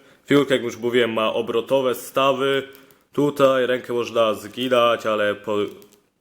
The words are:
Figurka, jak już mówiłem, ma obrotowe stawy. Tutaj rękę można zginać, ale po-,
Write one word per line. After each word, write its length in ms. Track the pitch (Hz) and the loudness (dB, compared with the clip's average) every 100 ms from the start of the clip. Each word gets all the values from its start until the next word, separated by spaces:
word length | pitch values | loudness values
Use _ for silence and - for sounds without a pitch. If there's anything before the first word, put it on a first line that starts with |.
| _ _ - | _ _ 0
Figurka, 280 | 143 135 | 2 4
jak 80 | 131 | 0
już 140 | 117 107 | -2 -6
mówiłem, 360 | 117 120 117 | -2 0 0
ma 200 | 113 110 | 0 -2
obrotowe 640 | - 113 117 113 135 127 | -2 -2 -4 0 0 0
stawy. 760 | 120 - - 135 127 139 139 131 - - _ _ | -4 -6 0 0 2 0 -2 -4 -14 -20 _ _
Tutaj 540 | - 143 143 135 131 120 | -2 -2 2 2 4 0
rękę 260 | 127 113 | -2 -4
można 420 | 120 110 113 113 | -4 -2 2 2
zginać, 720 | 101 104 110 127 123 117 113 113 | 0 -6 -8 0 4 4 2 0
ale 280 | 107 104 | 0 0
po-, 220 | 101 - 104 104 - - _ _ _ | -2 -4 -4 -4 -6 -20 _ _ _